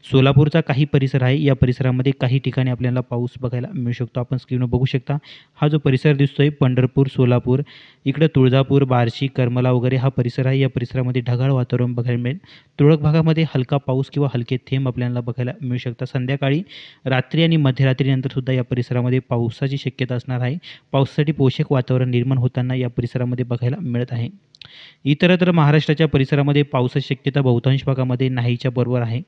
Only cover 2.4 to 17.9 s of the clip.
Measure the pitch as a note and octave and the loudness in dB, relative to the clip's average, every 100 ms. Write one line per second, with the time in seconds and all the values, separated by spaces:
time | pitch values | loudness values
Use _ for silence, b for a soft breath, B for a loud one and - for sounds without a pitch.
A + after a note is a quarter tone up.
2.4 | B2+ B2 C3 A#2+ B2 B2 - A#2+ A#2+ - | -2 -2 -2 -2 -2 -2 -4 -6 -6 -6
3.4 | B2 B2 D3+ F#3 A#2+ A#2+ A#2 - B2 B2+ | -8 -6 -8 -6 -6 -4 -6 -6 -4 -6
4.4 | - B2 B2 A#2+ C3 C3 - C#3+ B B | -4 -4 0 0 0 -2 -4 -6 B B
5.4 | B _ D3+ D3+ C#3+ C3 D#3 C#3+ C#3 - | B _ 0 2 2 2 2 4 2 2
6.4 | D3 D3 C3 B2+ B2 - C3+ - B2+ B2 | 0 2 0 2 0 2 0 2 2 2
7.4 | B2 C3 C#3+ B B B C#3 C3+ D#3 - | 2 -2 -2 B B B -6 0 2 4
8.4 | C3 C3 C3 C#3 C3+ B2 A#2 - C#3 - | 4 4 2 2 2 2 0 -2 -6 -2
9.4 | B2 B2 B2+ B2+ B2 B2+ C3 C3 A#2+ - | -2 0 0 2 0 0 0 0 -2 -2
10.4 | C3 C3+ C3+ A#2+ A#2+ C3 B2 B2 A#2+ B2 | -2 0 0 -2 -6 -4 -2 -2 -2 -2
11.4 | C3 C3 B2 B2 B2 A#2+ A#2+ A#2+ A#2+ E3 | 0 0 0 -2 -2 -2 -2 -2 -4 -6
12.4 | B B B - C#3+ D#3 D3+ D#3+ D#3+ D#3 | B B B 2 4 4 2 2 2 2
13.4 | D#3+ C3+ B2+ C#3+ - C3 C3+ - C#3+ B2+ | 0 -2 -2 -4 -2 -2 -2 -2 -2 -2
14.4 | A#2 B2+ - C3 C3+ B2 B2 B2 A#2+ A#2+ | -4 -6 -4 -4 -2 -4 -4 -4 -6 -6
15.4 | B2 - B2+ B2 B2+ A#2 C3 C3+ B2+ C#3 | -6 -6 -6 -6 -6 -8 -6 -4 -4 -2
16.4 | C3+ D3 G3+ B B B C3 B2+ - D#3 | 0 -2 -4 B B B -2 -2 -2 0
17.4 | E3 E3 C#3 B2 C3+ | 2 4 2 2 0